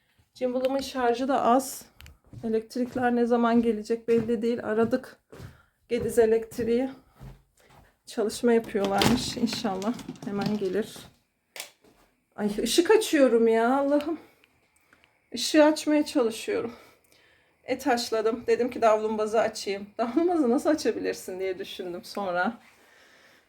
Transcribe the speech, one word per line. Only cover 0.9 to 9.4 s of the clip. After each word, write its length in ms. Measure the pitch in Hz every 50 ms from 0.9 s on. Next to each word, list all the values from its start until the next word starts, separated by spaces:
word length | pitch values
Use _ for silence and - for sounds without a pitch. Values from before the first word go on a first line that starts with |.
| - 262 247 240 240 233 269 262
da 140 | 269 - -
az. 420 | 233 240 269 269 - - - - - _ _ - - - _ _ _ - - -
Elektrikler 720 | 226 220 220 226 - - 247 247 247 - 247 254 240 240
ne 100 | 240 240
zaman 360 | 233 240 233 233 226 233 240 233
gelecek 460 | 233 214 214 214 - 233 226 - -
belli 340 | 233 233 220 226 240 208 226
değil. 220 | 233 240 233 -
Aradık 560 | 214 214 226 226 226 254 254 - - - _ _ _ - - - - - _ _ _ _ _ _ _
Gediz 300 | 233 247 - 233 226 240
Elektriği. 720 | 226 220 220 226 226 - - 247 220 226 233 247 269 262 269 - _ _ _ _ - - - - _ _ _ _ _ _ - - - _ _ _ _
Çalışma 460 | - - 247 202 226 - - - 240 233
yapıyorlarmış. 840 | 226 226 - - 196 202 196 196 196 196 - 240 254 - - -
İnşallah 580 | -